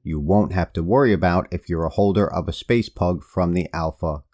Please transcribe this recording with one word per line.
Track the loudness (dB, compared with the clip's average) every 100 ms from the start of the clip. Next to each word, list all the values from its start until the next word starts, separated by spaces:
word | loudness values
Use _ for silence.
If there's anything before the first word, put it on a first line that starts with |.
you | -6 -4
won't | 2 2 2
have | -2 -4
to | -4
worry | 0 2 4
about | 4 2 2 -2
if | -6 -4
you're | -2 -2
a |
holder | 2 2 2 0
of | -2 -4
a |
Space | -8 0 0 0
Pug | -2 -2 -2
from | -4 -2 0
the | 0 -2
Alpha | -4 -6 -4 -6 -6 -12